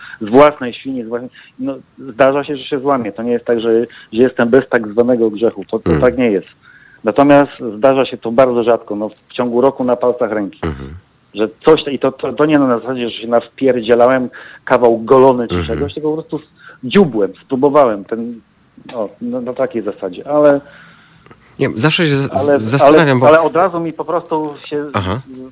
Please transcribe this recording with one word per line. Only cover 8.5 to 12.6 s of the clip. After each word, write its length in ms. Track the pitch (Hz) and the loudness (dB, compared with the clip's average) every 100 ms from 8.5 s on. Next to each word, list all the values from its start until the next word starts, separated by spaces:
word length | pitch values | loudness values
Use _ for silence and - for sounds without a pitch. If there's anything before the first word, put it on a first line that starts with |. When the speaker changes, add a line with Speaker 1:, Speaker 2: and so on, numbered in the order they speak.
| 120 | 2
Speaker 1:
rzadko, 320 | 113 113 - 104 | 0 0 -2 -8
no, 120 | 107 | -8
w 240 | - _ | -10 _
ciągu 280 | - 123 120 | -6 -2 0
roku 240 | 135 - | 0 0
na 120 | 123 120 | -2 0
palcach 340 | 123 117 110 | 0 -2 -2
ręki. 260 | 107 95 - | -4 -6 -8
Speaker 2:
Mhm. 260 | 82 67 67 87 _ _ _ | -10 -10 -14 -18 _ _ _
Speaker 1:
Że 140 | 101 110 - | -6 -6 0
coś, 160 | 156 151 143 | 2 2 2
i 60 | 127 | -4
to, 140 | 135 | -4
to, 200 | - - | -4 -8
to 140 | 113 156 | -2 0
nie 120 | |
na 200 | 147 | 2